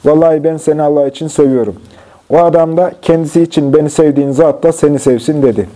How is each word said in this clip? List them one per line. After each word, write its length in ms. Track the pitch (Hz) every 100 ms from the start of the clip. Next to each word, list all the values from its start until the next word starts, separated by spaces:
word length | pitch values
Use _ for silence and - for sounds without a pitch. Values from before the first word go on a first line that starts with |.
vallahi 400 | 139 156 165 156
ben 120 | 156 160
seni 260 | 156 151
Allah 260 | 147 147 139
için 200 | 139 160
seviyorum." 460 | 151 143 127 107 87 - - - - _
O 80 | 180
adam 380 | 226 170 160 165
da, 160 | 180 -
"Kendisi 400 | - 165 156 170
için 320 | 165 - 143
beni 160 | 151 151
sevdiğin 400 | - 156 139 143
zat 320 | 135 160 139
da 100 | 165
seni 260 | 160 147 139
sevsin." 440 | 139 120 135 151
dedi. 260 | 135 104 92